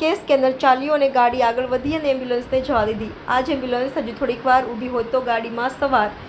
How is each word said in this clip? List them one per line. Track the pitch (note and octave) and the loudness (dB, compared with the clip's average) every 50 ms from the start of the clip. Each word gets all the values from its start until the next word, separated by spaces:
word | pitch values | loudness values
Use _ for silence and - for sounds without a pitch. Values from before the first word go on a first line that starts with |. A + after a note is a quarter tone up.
કે | D#4 D#4 F4+ | 0 0 0
સ્કેનર | - - - C#4 C4+ C4 C4 C4 C4 D4 | 0 2 2 2 4 4 2 2 2 4
ચાલ્યું | C4 B3+ C4 C#4 D4+ D4+ D4 | 4 4 4 2 0 2 2
અને | C#4 C4+ B3+ | 2 2 4
ગાડી | B3+ A#3+ A#3+ B3 B3+ A#3+ A#3 | 4 4 4 4 2 2 2
આગળ | A#3 B3 B3+ B3 B3+ | 2 0 -2 -2 -2
વધી | B3 B3+ D4 D#4+ D#4+ | -2 -2 -2 -4 -2
અને | D4+ C#4 C4 | 0 0 0
એમ્બ્યુલન્સને | C4 B3+ B3 A#3+ A#3+ B3 - C4 C4 C4 D4 | 0 -2 -2 -2 -4 -2 -2 -2 -2 0 2
જવા | C4 A3+ G#3+ G#3+ | 0 2 2 0
દીધી. | A3+ G3 A3 G#3+ - - - - | -2 -4 -6 -8 -10 -8 -4 0
આ | B3 C4 | 0 0
જ | B3+ E4 C#4+ | 2 0 -2
એમ્બ્યુલન્સ | C4 B3+ B3 B3 B3 C4 C4 - D#4+ | -2 -2 -2 -2 -2 -2 -2 -4 -4
હજુ | A3 A#3 A3 - | -4 -6 -4 -4
થોડીક | C#4 A#3+ B3 - - C4 | -2 -2 -2 0 2 4
વાર | B3+ C4 B3 | 4 4 4
ઊભી | A3 A#3+ G#3+ B3+ B3 B3 | 0 -4 -6 -6 -4 -4
હોત | A#3 A3 A#3 C4 | -4 -2 -2 -2
તો | B3+ B3 A#3+ | -2 0 0
ગાડીમાં | A3+ A3+ A3+ A3+ A#3 A#3 A#3+ C4 - - | -2 -2 -4 -6 -6 -4 -4 -4 -4 -2
સવાર | C#4+ C4+ C4 A3 G#3 G#3 - - - | -2 2 2 2 2 0 -4 -8 -16